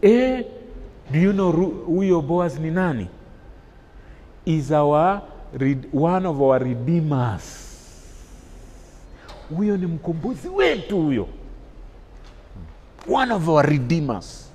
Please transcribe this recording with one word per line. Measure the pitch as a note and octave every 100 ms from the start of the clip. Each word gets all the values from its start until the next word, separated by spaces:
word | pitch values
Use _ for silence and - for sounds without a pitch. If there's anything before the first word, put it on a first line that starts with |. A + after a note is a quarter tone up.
"Eh, | G#3 A#3+ B3+ B3+ A#3 - - - - - -
do | C#3+
you | F#3+
know | G3 F#3
Ru-, | E3 F#3 - F3
huyo | F3 G3 F3
Boaz | C#3+ F3 F3 C#3
ni | D#3+
nani? | E3+ F#3 B2+ F2+ - - - - - - - - - - - - - -
Is | D#3+ C3+
our | D3+ D3 D3 F3 G3+ - - - B2
red-, | C3 C3+ C3
one | C3+ D#3+ F#3 F3+
of | C#3+
our | C3+ C3
redeemers." | B2+ A#2+ A#2+ E3+ D#3 C#3 B2 F#2+ - - - - - - - - - - - - - - - - - - - - - D#3+
Huyo | G#3 G3+
ni | F3+
mkombozi | D#3+ - D#3+ G3+ B3+ F4
wetu | F#4+ F4+ B3+ - G#3
huyo. | D#3 B2+ F#2+ - - - - - - - - - - - - - - - - - E4+
One | C#4 B3+
of | G#3+ E3
our | D3+ C#3+
redeemers. | D3 A#2+ E3 C#3+ G#2 - - -